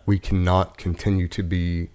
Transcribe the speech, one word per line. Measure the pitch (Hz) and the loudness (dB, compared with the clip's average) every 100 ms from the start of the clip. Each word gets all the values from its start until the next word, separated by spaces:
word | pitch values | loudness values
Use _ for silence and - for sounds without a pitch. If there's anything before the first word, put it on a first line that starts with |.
| - | -2
we | 98 | -2
cannot | - 95 90 92 90 - | 0 0 4 2 2 -4
continue | - 85 - 95 87 | -6 -2 0 0 -2
to | - | -4
be | 90 90 87 85 85 | -2 -2 0 -2 -4